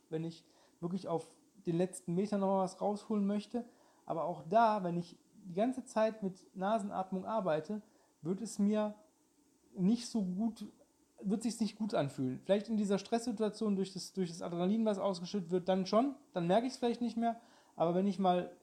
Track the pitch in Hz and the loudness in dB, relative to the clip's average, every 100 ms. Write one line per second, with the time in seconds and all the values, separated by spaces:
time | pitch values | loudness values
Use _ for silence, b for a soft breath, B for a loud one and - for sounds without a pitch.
0 | - 160 165 160 b b b _ 170 185 | -8 -6 -6 -8 b b b _ -4 -4
1 | - 165 - - _ - - 170 180 - | -2 -4 -4 -20 _ -8 -2 0 0 -4
2 | - 170 208 202 196 196 180 - 190 208 | -4 0 0 0 2 2 0 -2 -4 -2
3 | - 208 196 208 208 240 240 B B B | -2 0 2 0 -4 -8 -8 B B B
4 | - 160 151 170 151 214 226 214 175 170 | -6 -4 -4 -6 2 6 6 4 0 -2
5 | 170 - _ - 190 170 240 254 - 220 | -6 -12 _ -18 -8 -2 -2 -2 -4 2
6 | 220 220 190 185 - 190 190 220 202 165 | 2 0 -6 -6 -12 -4 0 0 0 -4
7 | 190 185 190 220 190 156 156 214 b b | -4 -4 -2 -2 0 0 -2 -8 b b
8 | b _ 151 190 214 - 202 214 214 208 | b _ -4 -4 -4 0 2 2 0 -6
9 | _ _ _ _ _ _ _ - 180 233 | _ _ _ _ _ _ _ 0 2 2
10 | - 233 185 180 226 220 208 - _ _ | 0 -2 -2 -2 -2 -4 -12 -18 _ _
11 | _ - 202 214 240 - 208 - 208 202 | _ -8 -2 0 -2 -2 -2 -2 -2 0
12 | 143 - 131 127 - 202 208 220 202 196 | 0 0 -4 -2 0 0 2 0 2 0
13 | - 226 240 208 214 208 220 196 190 190 | 0 -2 0 -2 -2 0 0 0 0 -6
14 | - - 175 165 185 170 180 226 220 196 | -8 -4 -4 -4 -6 0 2 2 2 2
15 | 202 175 180 202 165 180 180 190 185 208 | 0 -2 -4 -4 -2 0 2 2 4 2
16 | 277 269 _ 185 170 202 254 - 240 233 | 2 -2 _ -2 2 4 2 0 -2 0
17 | 240 226 233 226 B B B - 165 175 | -2 0 -2 -2 B B B -2 2 2
18 | 196 196 190 180 175 - | 2 2 4 4 0 -8